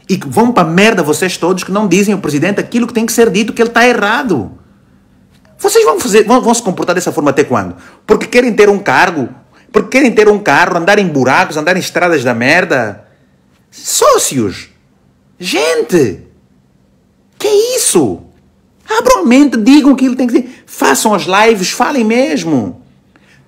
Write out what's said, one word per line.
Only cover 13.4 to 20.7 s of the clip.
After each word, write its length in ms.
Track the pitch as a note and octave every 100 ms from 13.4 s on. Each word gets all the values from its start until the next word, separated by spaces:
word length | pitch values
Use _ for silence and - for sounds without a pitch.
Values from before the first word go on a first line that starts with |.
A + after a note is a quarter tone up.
| _ _ _
Sócios! 960 | - - - C#5+ B4 - C3+ G2+ - - _ _ _ _ _ _ -
Gente! 880 | F3+ F4 D#4+ D#4 - F3 A#2 D#2+ - _ _ _ _ _ _ _ _ _ _ -
Que 80 | G#4
é 280 | G#4 A#4 B4+
isso? 460 | - F#4+ A#2 - - _ _ _ _ _ -
Abram 320 | A4 B4 A#4+
a 40 | D4
mente, 320 | C4 D4 A3+
digam 360 | G#3 D4 C4+
o 20 | C4
que 100 | B3+
ele 100 | A#3+
tem 120 | B3
que 60 |
dizer. 300 | B3+ - -
Façam 480 | -